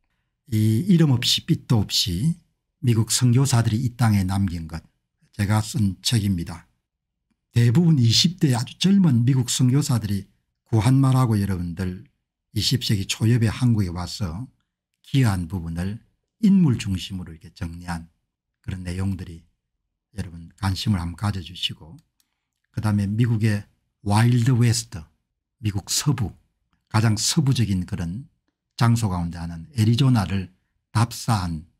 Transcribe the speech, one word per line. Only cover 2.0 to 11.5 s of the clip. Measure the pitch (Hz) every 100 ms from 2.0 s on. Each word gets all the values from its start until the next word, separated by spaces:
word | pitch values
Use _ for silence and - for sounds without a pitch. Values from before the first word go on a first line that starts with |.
| 101 87 160 170 _ _ _ _
미국 | 123 113 113
선교사들이 | - 123 123 135 120 113 107
이 | 127 -
땅에 | 113 104
남긴 | 95 98 98 85 80
것, | 82 - _ _ _ _
제가 | - 101 107
쓴 | 104 131 101 90
책입니다. | - 117 101 87 82 87 - _ _ _ _ _ _ _ _
대부분 | 120 120 127 170 143
이십 | 117 107 170 -
대 | 143
아주 | 120 127 -
젊은 | 180 202 170 117
미국 | 120 131 120
선교사들이 | - 127 143 147 117 101 98 - _ _ _
구한말하고 | _ 110 123 135 135 131 120 104
여러분들 | 98